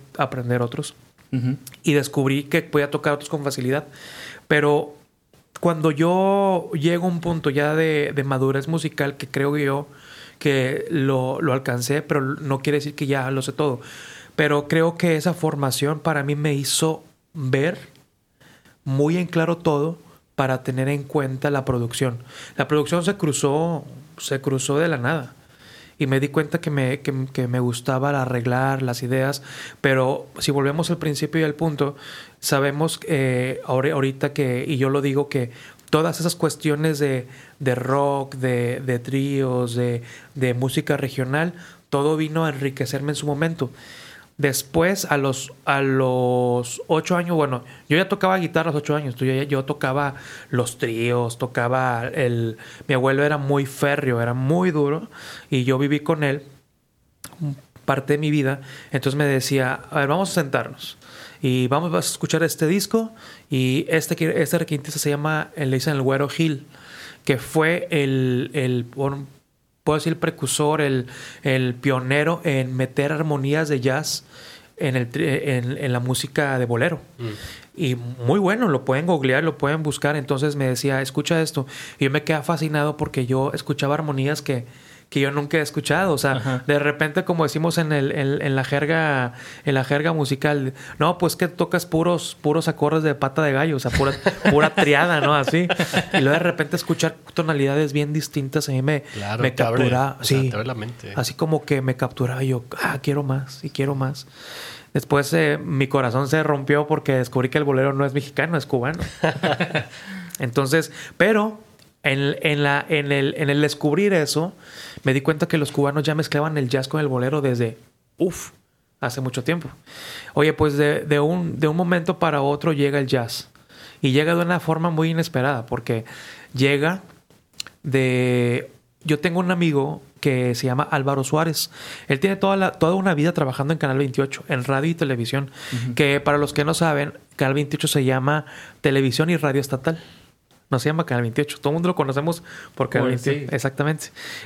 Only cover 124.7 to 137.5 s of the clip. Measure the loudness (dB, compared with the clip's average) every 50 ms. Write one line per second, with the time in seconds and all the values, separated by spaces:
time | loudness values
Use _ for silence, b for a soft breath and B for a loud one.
124.7 | 0 0 0 0 2 2 0 2 0 0 -2 0 0 0 2 2 0 -2 -4 -4
125.7 | -6 -6 -2 -2 -4 -4 -4 B B B B B B B B B -2 2 2 4
126.7 | 4 2 2 0 -2 -2 -8 -16 -20 _ _ _ -20 _ _ _ _ -16 -16 -16
127.7 | _ _ -6 0 2 2 4 4 2 2 2 2 4 2 2 2 0 -2 -4 -8
128.7 | -18 -20 _ _ _ _ -2 -2 -2 0 0 -2 0 0 0 0 0 2 2 2
129.7 | 2 2 0 0 -4 -8 -12 -20 _ -2 0 0 2 2 2 0 0 0 0 0
130.7 | 0 0 0 0 0 0 0 0 0 0 0 0 2 2 2 0 0 -2 -4 -6
131.7 | B B B B B B B B 0 2 2 0 2 2 2 2 2 2 2 0
132.7 | 2 2 2 2 2 2 2 2 2 4 2 2 2 2 0 0 0 -2 -2 -2
133.7 | 0 0 0 0 2 0 0 0 0 0 0 0 -4 -12 -6 -4 -2 -2 0 0
134.7 | 0 0 0 0 0 0 0 0 0 -2 -2 -2 -2 -4 -4 -4 B B B B
135.7 | -6 -4 -4 -4 0 2 4 4 4 2 2 2 2 2 2 0 0 0 0 0
136.7 | 2 2 2 2 2 0 -2 -4 -6 -14 -20 _ -4 -2 0 2